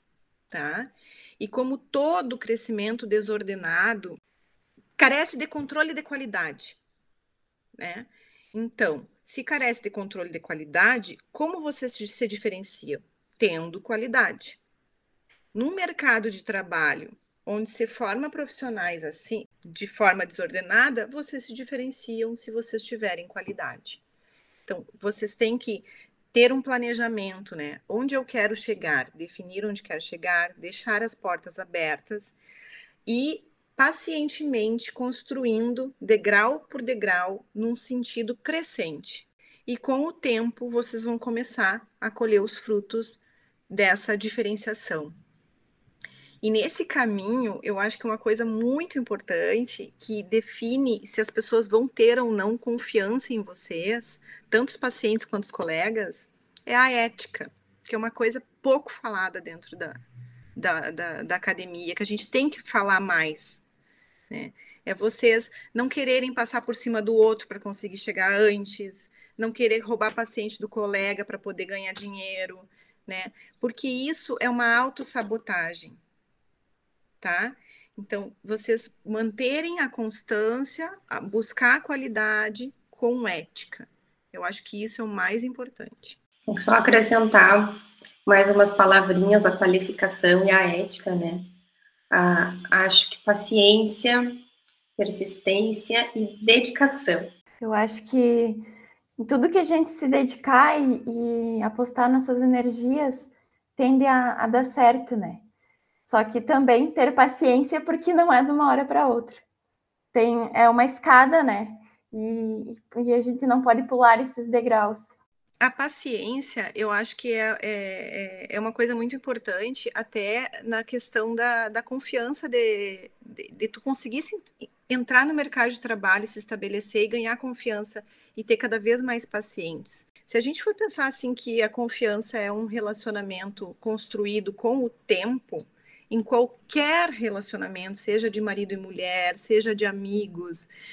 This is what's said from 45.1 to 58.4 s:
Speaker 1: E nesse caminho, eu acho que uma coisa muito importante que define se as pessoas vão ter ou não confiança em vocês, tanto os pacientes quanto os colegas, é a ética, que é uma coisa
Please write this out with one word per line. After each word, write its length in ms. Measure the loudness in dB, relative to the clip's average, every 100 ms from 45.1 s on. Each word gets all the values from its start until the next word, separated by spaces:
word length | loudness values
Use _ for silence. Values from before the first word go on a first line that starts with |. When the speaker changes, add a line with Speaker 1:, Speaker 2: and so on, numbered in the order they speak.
| -16 _ _ _ _ _ _ _ _ -20 -20 -20 _
Speaker 1:
E 100 | 0
nesse 340 | 0 0 -4
caminho, 720 | -4 0 0 -2 -4 -2 -4 -6
eu 160 | -6 -2
acho 180 | -4 -4
que 80 | -6
uma 100 | -4
coisa 280 | -2 0
muito 520 | 0 0 0 0 -2 -6
importante 960 | -4 -8 -4 -2 0 0 -2 -8 -16 _
que 240 | -10 -10
define 800 | -2 -2 -2 -8 -4 0 0 -2
se 160 | -2 -2
as 100 | -2
pessoas 360 | -2 0 0 2
vão 220 | 2 2
ter 280 | 4 4 6
ou 100 | 2
não 260 | 0 0 -2
confiança 760 | -4 -6 -2 0 0 -2 -2
em 100 | -6
vocês, 800 | -6 -12 -10 -6 -4 -4 -6 -16 -20 -20 _
tanto 200 | 0 2
os 80 | -4
pacientes 500 | -4 -2 0 0 -2
quanto 180 | -8
os 60 | -8
colegas, 800 | -8 -4 -2 -2 -2 -6 -10 -20 _ _ _
é 120 | -2 2
a 140 | 4
ética, 580 | 2 -2 -4 -12 -12 -14 _ _ _
que 80 | -8
é 60 | -6
uma 120 | -6
coisa 300 | -2 -2 -2